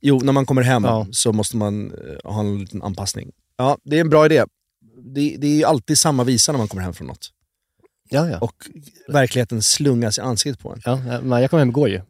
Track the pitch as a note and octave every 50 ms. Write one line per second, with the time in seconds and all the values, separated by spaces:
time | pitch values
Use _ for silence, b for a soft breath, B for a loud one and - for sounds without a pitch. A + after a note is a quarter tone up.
0 | - C#3+ C#3 C3 B2 C#3 C3+ C#3 C3 - C#3 C3 B2 B2+ B2+ A#2 G2+ A#2+ A2+ A2
1 | G#2+ G2 A#2 - - A#2+ G#2+ G#2+ G#2 - B2 A2 G#2+ G2+ G#2 G#2 G2+ - - -
2 | - - D2 - - - G#2 G#2+ G#2 G2+ G2+ G2+ F#2+ - - F#2+ - G#2 F2+ -
3 | G2 F#2+ - G#2 G2+ - - _ _ _ _ - B2+ C#3 C#3+ - _ - D3 E3
4 | E3 D#3 D3+ D3+ D#3 D#3 D#3+ C3 G#2 - _ _ _ _ _ _ _ A2 A2+ B2+
5 | - D3+ C3+ C#3+ D3 D3 - B2+ C#3+ D3 D3 D3+ D#3 - D#3+ A#2+ - - D3+ -
6 | - D#3+ C#3+ B2+ A#2+ C3 B2+ A#2 - - D3 B2+ G#2+ - - F#2 F#2 F2+ E2 -
7 | D2 B1+ - - - - _ _ _ _ _ _ _ _ _ _ _ _ _ _
8 | _ _ B2+ C#3+ E3+ E3 A2 F2 A#2 A2+ - _ - - - E3 - - - _
9 | _ - D3 C#3+ C3 - - B2 A#2 - B2 A2 G#2 - - - D3 C#3+ B2 A#2
10 | A#2 G#2+ - - - C3 A#2+ - - D3 B2+ - - - F#2 A2 - A#2+ B2+ C3
11 | B2+ B2 B2 A#2+ C3 B2+ B2 A#2+ C3 C3+ F3 D#3+ C#3 B2 A#2 C#3+ D3 G#2+ F#2+ F#2
12 | -